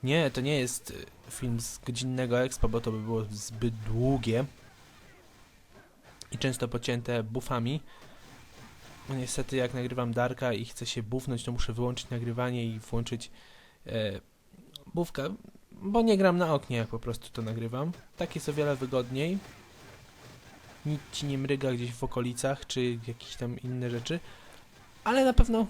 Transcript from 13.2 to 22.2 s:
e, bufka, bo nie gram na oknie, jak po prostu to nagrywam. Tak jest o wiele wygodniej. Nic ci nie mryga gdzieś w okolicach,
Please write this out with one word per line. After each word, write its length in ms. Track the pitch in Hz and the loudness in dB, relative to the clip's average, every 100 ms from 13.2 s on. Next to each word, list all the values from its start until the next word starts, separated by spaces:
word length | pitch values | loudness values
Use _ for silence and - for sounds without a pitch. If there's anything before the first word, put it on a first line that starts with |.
| - - - - - _ - | -8 -16 -20 -20 -20 _ -6
e, 340 | 113 107 98 - _ _ - - - - | -2 -2 -4 -12 _ _ -20 -20 -20 -8
bufka, 300 | 170 170 - 139 202 - - - | -4 -2 -2 -4 -6 -12 -20 -20
bo 300 | - 190 220 | -10 2 4
nie 160 | 226 202 | 8 8
gram 200 | 190 175 | 8 6
na 160 | 170 | 6
oknie, 240 | 147 - 120 | 4 2 0
jak 100 | 110 | 0
po 120 | 117 | -2
prostu 300 | 120 110 - | -4 -6 -6
to 80 | - | -6
nagrywam. 500 | 110 113 113 123 156 175 - - | -4 -2 -2 -2 -2 -4 -12 -6
Tak 180 | 170 156 | -4 -2
jest 140 | - | -2
o 40 | |
wiele 220 | 147 147 139 | 0 2 2
wygodniej. 600 | 131 131 120 131 160 190 - - - - - - - - - - - - - - 151 | 0 0 0 0 0 0 -4 -18 -20 -20 -20 -20 -20 -20 -20 -20 -20 -20 -20 -8 -4
Nic 160 | 147 143 | -4 -4
ci 140 | - 143 | -6 -2
nie 120 | 135 | -2
mryga 340 | 135 139 135 | 0 2 2
gdzieś 220 | 123 120 | 0 -2
w 100 | 120 | -4
okolicach, 640 | 127 - | -4 -2